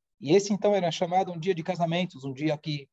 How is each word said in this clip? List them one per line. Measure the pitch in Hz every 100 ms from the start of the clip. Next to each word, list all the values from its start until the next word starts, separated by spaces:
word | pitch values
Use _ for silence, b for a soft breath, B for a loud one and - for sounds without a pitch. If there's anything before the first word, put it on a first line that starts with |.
| _ _
e | 135
esse, | 196 202
então, | 196 208
era | 202 170
chamado | - 170 185 185
um | 170
dia | 175
de | 170
casamentos, | 165 170 165 175 180 135 135
um |
dia | 131 156 147
que | 156 147 139